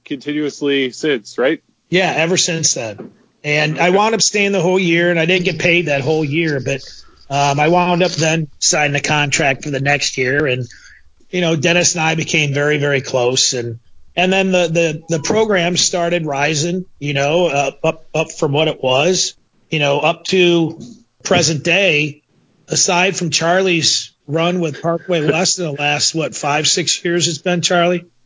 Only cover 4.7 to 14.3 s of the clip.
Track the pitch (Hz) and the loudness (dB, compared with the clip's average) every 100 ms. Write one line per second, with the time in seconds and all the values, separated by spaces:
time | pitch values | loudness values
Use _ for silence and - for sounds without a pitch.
4.7 | 185 175 170 175 170 165 185 180 165 175 | 2 2 2 2 2 2 0 0 -2 2
5.7 | 170 156 139 135 156 147 156 160 143 120 | 2 2 -2 0 0 0 -2 -2 -2 -4
6.7 | 135 - - - - - 139 143 143 151 | -6 -8 -20 -20 -20 -6 0 2 4 4
7.7 | 180 175 175 180 151 160 165 156 - - | 4 4 2 2 2 0 0 -4 -4 0
8.7 | 156 147 143 - 151 143 - 143 135 151 | 0 0 0 0 0 0 0 0 0 -4
9.7 | 135 139 143 - - 127 143 147 127 120 | -2 0 0 -2 -2 -2 0 0 -2 -6
10.7 | - - - - _ - 185 170 165 170 | -14 -20 -20 -20 _ -8 -2 0 0 2
11.7 | 175 160 160 160 165 151 160 147 139 147 | 2 0 0 -2 -2 -2 0 0 0 0
12.7 | 151 143 139 131 131 120 131 - 127 117 | 0 0 -2 -2 0 2 2 0 -2 -6
13.7 | 113 - - - 170 185 | -10 -16 -20 -10 -2 0